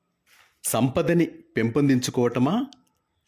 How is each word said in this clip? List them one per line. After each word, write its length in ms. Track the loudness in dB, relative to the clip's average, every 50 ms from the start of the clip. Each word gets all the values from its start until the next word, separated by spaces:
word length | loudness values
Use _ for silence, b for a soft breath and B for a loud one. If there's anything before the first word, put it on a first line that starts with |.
| _ _ _ _ b b b b b b b b -8
సంపదని 600 | -4 -2 0 0 0 0 0 0 2 2 2 0
పెంపొందించుకోవటమా? 1400 | 0 -4 -10 -20 _ -4 -2 -2 0 0 2 2 2 2 2 0 -2 -2 0 0 0 0 0 0 0 0 -2 -2 -6 -10 -16 _ _ _ _ _ _ _ _ _